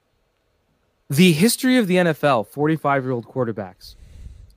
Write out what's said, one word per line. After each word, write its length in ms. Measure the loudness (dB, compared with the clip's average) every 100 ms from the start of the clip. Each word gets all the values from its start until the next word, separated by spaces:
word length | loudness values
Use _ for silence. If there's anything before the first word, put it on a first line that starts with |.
| _ _ _ _ _ _ _ _ _ _ -4
the 220 | 2 4
history 460 | 4 2 0 0 0
of 80 | 2
the 120 | 0
N 80 | 0
F 160 | 0
L, 200 | 0 0
forty-five-year-old 840 | -2 -4 -2 -2 -2 -2 -2 -6 -6
quarterbacks, 680 | -6 -6 -6 -10 -16 -20 -20 -20 -20 -20 -20 -20